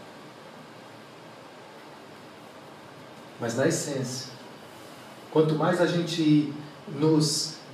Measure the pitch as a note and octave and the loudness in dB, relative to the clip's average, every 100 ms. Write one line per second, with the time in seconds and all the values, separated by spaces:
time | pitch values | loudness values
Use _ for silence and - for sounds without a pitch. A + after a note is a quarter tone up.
0 | - - - - - - - - - - | -18 -18 -18 -18 -18 -18 -18 -18 -18 -18
1 | - - - - - - - - - - | -20 -20 -20 -18 -18 -18 -18 -18 -18 -18
2 | - - - - - - - - - - | -18 -18 -18 -18 -18 -18 -18 -18 -18 -18
3 | - - - - A#2 B2 E3 - D3 C3 | -18 -18 -16 -8 -4 2 4 4 0 -2
4 | A#2+ - - - - - - - - - | -2 -4 -8 -14 -16 -18 -18 -18 -18 -18
5 | - - - D#3 D#3 D3+ E3+ F3 E3 E3+ | -18 -18 0 4 4 4 2 4 4 4
6 | D#3+ E3 D3+ D3+ - - - - - C#3+ | 0 2 6 8 6 -2 -12 -14 -10 2
7 | D#3 D3+ - - - - - | 6 6 4 2 -2 -8 -14